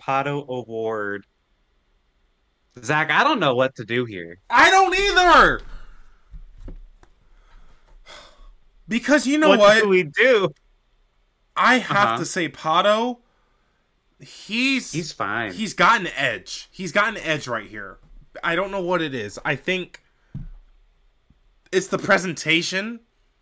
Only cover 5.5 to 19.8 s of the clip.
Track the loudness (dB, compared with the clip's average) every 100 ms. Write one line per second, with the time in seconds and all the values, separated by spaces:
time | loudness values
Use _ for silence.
5.5 | 4 -6 -16 -16 -20 -20 -20 _ -20 -20
6.5 | -18 -18 -18 -20 -20 _ _ _ _ _
7.5 | -20 -20 -20 _ -20 -20 -20 -20 -20 -20
8.5 | -20 _ _ -8 -6 2 2 2 4 6
9.5 | 8 8 6 6 2 2 2 4 4 2
10.5 | -6 _ _ _ _ _ _ _ _ _
11.5 | 0 2 2 2 0 2 0 -4 -4 -6
12.5 | -6 -2 0 2 2 -2 -8 _ _ _
13.5 | _ _ _ _ _ _ _ -20 -20 -8
14.5 | -4 -2 -2 -4 -8 -8 -8 -6 -4 -6
15.5 | -6 -8 0 2 2 -2 -4 -4 -6 -10
16.5 | -16 -16 -12 -6 -2 -2 -4 -6 -6 -6
17.5 | -8 -10 -14 -16 -18 _ -20 -20 -10 -6
18.5 | -4 -4 -6 -4 -4 -4 -8 -10 -8 -6
19.5 | -6 -4 -6